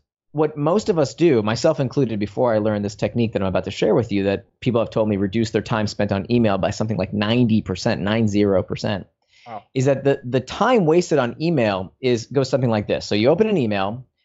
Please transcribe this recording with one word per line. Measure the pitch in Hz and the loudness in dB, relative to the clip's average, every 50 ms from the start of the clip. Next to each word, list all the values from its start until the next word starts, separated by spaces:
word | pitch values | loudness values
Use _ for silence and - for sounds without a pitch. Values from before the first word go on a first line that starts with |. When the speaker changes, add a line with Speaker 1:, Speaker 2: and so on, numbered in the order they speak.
| _ _ _ _ _ _ - | _ _ _ _ _ _ -2
Speaker 1:
what | 147 156 151 151 | -2 -2 -2 0
most | 147 143 156 175 214 214 - | -2 0 0 0 0 0 0
of | 202 165 | 0 0
us | 143 127 - | 0 0 0
do, | - 160 175 139 113 104 | 2 2 4 4 4 2
myself | 107 113 113 - 160 156 151 | 0 -2 0 0 0 0 0
included, | 143 120 - 143 139 113 113 104 | -2 -2 0 0 0 0 0 -4
before | 104 101 - - 127 120 110 | -4 -4 -2 0 0 2 2
I | 107 | 2
learned | 107 107 107 104 101 | 2 0 0 0 -2
this | 101 - | -4 -4
technique | - - 104 - 120 120 110 - | -4 -4 -2 0 0 -2 0 0
that | 101 98 | -2 -2
I'm | 95 | 0
about | 92 95 92 | 0 -2 -2
to | 95 | -4
share | 98 - - 220 208 | -4 -2 0 2 2
with | 147 110 110 | 2 0 0
you, | 104 98 98 | 0 0 0
that | 98 98 - - _ _ - | 0 -2 -2 -6 _ _ -6
people | - 127 110 117 | -2 0 0 0
have | 107 92 | 0 0
told | - 123 110 107 | 0 -2 0 0
me | 107 | 0
reduce | 95 101 98 98 117 113 110 | 0 -2 -2 0 -2 -2 0
their | - 110 101 | 0 -2 -2
time | - 117 110 107 | -2 -2 -2 -2
spent | 104 - - 104 104 104 | -4 -2 -2 -2 -2 -2
on | 98 92 - | -2 -2 0
email | 120 120 117 107 98 95 | 0 2 2 2 2 2
by | 90 87 | 0 -2
something | 110 - 113 110 110 | -2 -2 -4 -4 -2
like | 92 92 - - | -4 -4 -4 -2
ninety | 104 101 104 117 123 123 113 110 107 - | -2 -2 0 2 2 2 2 2 0 0
percent, | - 92 90 - 117 107 69 | -2 -6 -4 -2 -2 -2 -2
nine | 73 98 107 117 113 104 | -2 -2 0 0 0 0
zero | 98 104 104 101 98 92 85 | 2 2 2 4 2 2 0
percent, | - - - - 110 107 92 - _ _ _ _ _ _ _ - | -2 -6 -6 -4 -6 -6 -6 -8 _ _ _ _ _ _ _ -20
Speaker 2:
Wow. | 120 113 104 - _ - | -16 -16 -16 -14 _ -4
Speaker 1:
is | 135 127 | 0 2
that | 139 139 135 139 | 2 2 2 2
the, | 139 139 - - | 0 0 0 -2
the | 123 127 131 | -2 -2 -2
time | - - - - 202 233 262 233 185 | -2 -2 -4 -2 0 2 2 2 4
wasted | 151 156 175 180 - 170 143 | 4 4 2 2 2 2 0
on | 127 120 - - | 0 0 -2 -4
email | 151 170 170 139 117 107 98 92 95 90 _ - | -2 -2 0 2 2 2 0 -2 -4 -8 _ -4
is, | - 127 123 113 113 | -2 0 0 0 -2
goes | - - 143 135 131 | -2 -2 -2 -2 0
something | - 135 127 120 | 0 0 0 2
like | 113 107 104 - | 0 0 0 -2
this. | 95 71 - | -2 -4 -2
So | - 113 | -2 0
you | 104 107 127 | 2 4 4
open | 160 170 220 | 4 2 2
an | 220 208 175 | 0 2 0
email, | 123 110 104 98 95 98 110 127 127 _ _ _ _ | 0 0 0 -2 -2 -4 -6 -8 -14 _ _ _ _